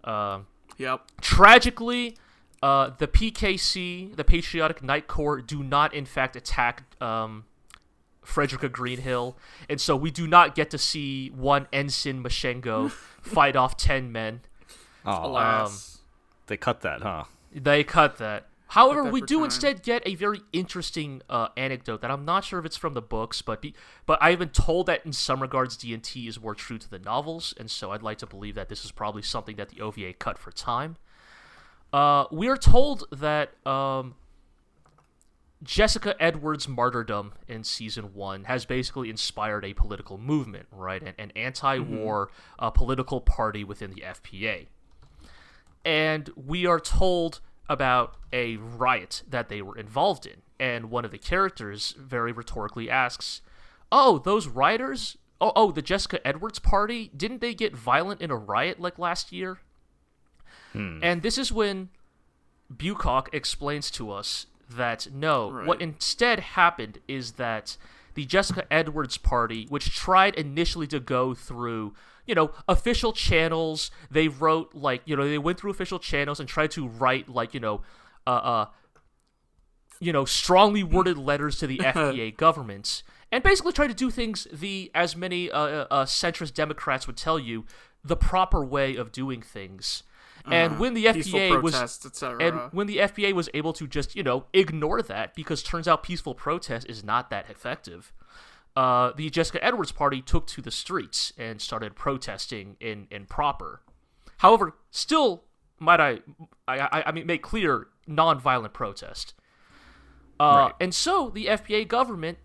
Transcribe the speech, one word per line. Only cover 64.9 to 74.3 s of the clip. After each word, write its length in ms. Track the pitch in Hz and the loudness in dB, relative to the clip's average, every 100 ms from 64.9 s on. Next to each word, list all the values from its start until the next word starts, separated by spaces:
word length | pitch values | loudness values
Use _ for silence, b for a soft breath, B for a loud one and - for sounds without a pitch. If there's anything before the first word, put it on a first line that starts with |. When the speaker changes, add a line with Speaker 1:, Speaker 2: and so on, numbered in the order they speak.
| 113 - | -4 -8
Speaker 1:
no, 380 | 135 156 139 104 | -4 0 0 0
Speaker 2:
Right. 160 | 131 107 | -4 -2
Speaker 1:
what 140 | - | -2
instead 580 | 165 147 - - 240 226 | -2 -6 -6 0 0 0
happened 580 | - - 170 170 107 104 - | -2 2 2 2 -12 -12 -10
is 240 | 135 120 | -8 -10
that 440 | 110 120 110 - - b b b | -6 -4 -4 -8 -14 b b b
the 100 | - | -10
Jessica 420 | 135 185 196 190 - | 0 2 2 -4 0
Edwards 440 | 156 156 151 131 - | 0 2 -4 -6 0
party, 500 | - 123 117 113 117 | 2 2 0 -4 -6
which 280 | 143 - - | -4 -2 -2
tried 400 | - 185 196 180 | 4 6 6 2
initially 500 | 147 143 170 175 147 | -4 0 0 0 -4
to 120 | 147 | -6
go 340 | 131 127 131 | -2 0 0
through, 580 | 123 - 120 120 113 107 b b b | -4 -10 -8 -6 -6 -8 b b b
you 120 | - 190 | -2 2
know, 160 | 156 B - | 2 B 2
official 440 | 208 233 - 233 | 2 2 0 0
channels, 800 | 214 - 170 160 165 160 156 - B B | 0 2 4 2 0 -2 -4 -8 B B
they 160 | 143 | 0
wrote, 440 | 160 | 2